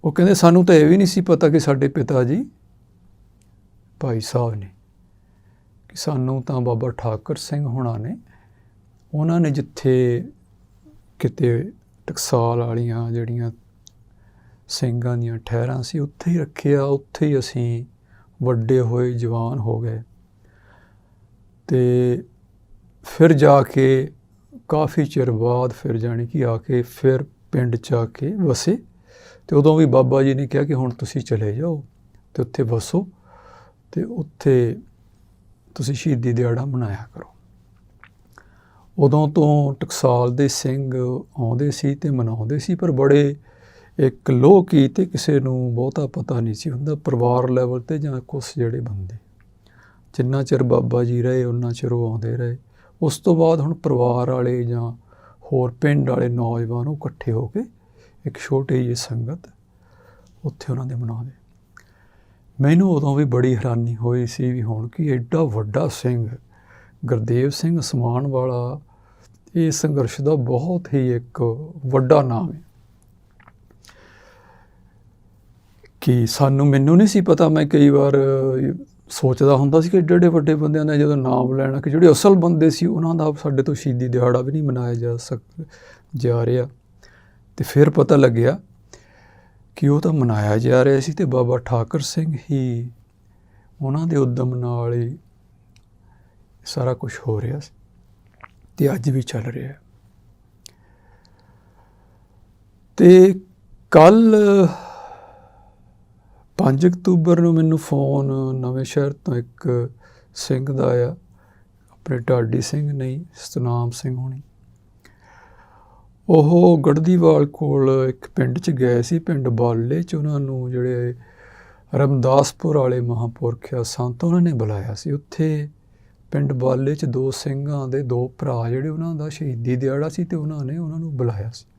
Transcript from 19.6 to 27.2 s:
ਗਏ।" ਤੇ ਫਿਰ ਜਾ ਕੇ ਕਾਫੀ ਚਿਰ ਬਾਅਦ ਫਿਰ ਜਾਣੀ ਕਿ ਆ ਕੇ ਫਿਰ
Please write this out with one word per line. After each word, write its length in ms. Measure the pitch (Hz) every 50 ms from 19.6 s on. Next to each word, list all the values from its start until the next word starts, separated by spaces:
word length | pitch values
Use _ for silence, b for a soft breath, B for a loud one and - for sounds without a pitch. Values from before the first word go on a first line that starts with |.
| 107 113 113 113
ਗਏ।" 240 | 117 120 113 110 113 _ _ _ _ _ _ b b b b b b b b b b b b b b b b _ _ _ _ _ _ _ _ _ _
ਤੇ 560 | - 147 127 123 123 123 123 123 123 123 175 - - _ _ _ _ _ _ _ _ - - _ _ _ _ _
ਫਿਰ 300 | - - - 160 165 165
ਜਾ 280 | 135 143 147 143 139 135
ਕੇ 480 | - - 131 131 131 135 131 135 147 - _ _ _ _ _ _ _ - 254 _
ਕਾਫੀ 380 | - 156 151 151 147 - - 147
ਚਿਰ 260 | 143 - 139 127 123
ਬਾਅਦ 400 | 117 107 117 120 123 123 127 127
ਫਿਰ 260 | 120 - - - 117
ਜਾਣੀ 300 | 117 113 120 117 117 120
ਕਿ 180 | 120 - 156 127
ਆ 120 | 120 113
ਕੇ 240 | 110 - - 131 123
ਫਿਰ 440 | 120 - - - - 131 131 131